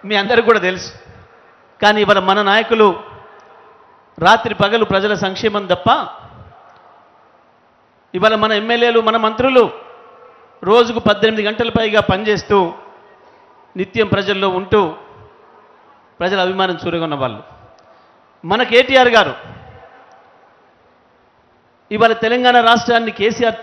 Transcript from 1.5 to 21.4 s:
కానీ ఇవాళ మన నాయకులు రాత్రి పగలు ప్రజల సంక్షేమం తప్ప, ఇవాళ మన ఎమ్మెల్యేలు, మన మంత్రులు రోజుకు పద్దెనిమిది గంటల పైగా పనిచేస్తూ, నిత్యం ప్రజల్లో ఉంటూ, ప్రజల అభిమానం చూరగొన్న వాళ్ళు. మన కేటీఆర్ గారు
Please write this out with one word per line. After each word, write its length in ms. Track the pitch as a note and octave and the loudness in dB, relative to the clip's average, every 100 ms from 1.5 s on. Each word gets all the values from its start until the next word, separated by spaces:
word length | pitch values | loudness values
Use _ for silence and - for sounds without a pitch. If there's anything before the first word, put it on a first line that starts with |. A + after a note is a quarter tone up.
| _ _ - | _ _ -2
కానీ 200 | G#3 G#3+ | 0 2
ఇవాళ 180 | G3+ G3 | 2 2
మన 220 | F#3 G3 | 2 0
నాయకులు 640 | G3+ G#3+ A3 A3+ G3+ - - - - - - - - _ _ _ _ - | 2 0 2 2 2 0 -8 -20 -20 -20 -20 -20 -20 _ _ _ _ -2
రాత్రి 360 | E3+ A#3 A#3 G#3 | 2 2 0 -2
పగలు 300 | G3+ A3+ G#3 | 0 0 0
ప్రజల 280 | G3 G#3 | 0 -2
సంక్షేమం 520 | F#3+ G3 F#3+ A3+ G#3 F#3+ | -2 -6 -4 -4 -4 -4
తప్ప, 420 | F3 A3+ C4+ - - - - - - - - - _ _ _ _ _ _ _ _ _ _ _ _ F3+ | -2 0 0 -2 -14 -20 -20 -20 -20 -20 -20 -20 _ _ _ _ _ _ _ _ _ _ _ _ -2
ఇవాళ 200 | G#3+ G#3+ | 0 2
మన 160 | G#3+ | 0
ఎమ్మెల్యేలు, 480 | G#3 A3+ A#3+ A#3+ A#3 | -2 -2 0 2 2
మన 180 | A3 A3+ | 0 0
మంత్రులు 540 | G#3+ A3 C4 B3+ G#3+ - - - - - - _ _ _ | -2 -2 2 4 2 -2 -20 -20 -20 -20 -20 _ _ _
రోజుకు 360 | F3 A#3 A3+ A3+ | 0 2 2 -2
పద్దెనిమిది 480 | G#3 G3+ A3 A3 G#3 | -2 0 0 -2 -4
గంటల 220 | G#3+ A#3 | -4 -2
పైగా 320 | A#3 A3 G#3+ | -2 0 0
పనిచేస్తూ, 720 | G#3 F#3+ G#3+ G3+ - G3+ E3+ - - - - _ _ _ _ _ _ F#3 | 0 -2 -2 -4 0 0 0 -6 -20 -20 -20 _ _ _ _ _ _ -10
నిత్యం 300 | G3 A3+ G3+ | -6 -4 -2
ప్రజల్లో 420 | G3 F#3+ F#3+ F#3+ | -2 -2 -2 -2
ఉంటూ, 460 | F#3 F#3+ G#3+ E3 - - - - _ _ _ _ _ _ _ _ - | -2 0 0 0 -6 -18 -20 -20 _ _ _ _ _ _ _ _ -6
ప్రజల 200 | F3+ G3 | -4 -2
అభిమానం 380 | F#3 F#3+ F#3+ E3 F3 | -2 0 -2 -4 -6
చూరగొన్న 280 | E3 D#3+ C#3+ | -4 -4 -4
వాళ్ళు. 280 | B2+ G#2 - - - _ _ _ _ _ _ _ E3 | -6 -8 -18 -20 -20 _ _ _ _ _ _ _ -4
మన 180 | G#3+ | -4
కేటీఆర్ 440 | B3 A#3+ C4 C4 B3 | 2 2 4 4 4
గారు 280 | A3+ D3+ - - - - - - - - - _ _ _ _ _ _ _ _ _ _ _ _ | 4 2 -4 -16 -20 -20 -20 -20 -20 -20 -20 _ _ _ _ _ _ _ _ _ _ _ _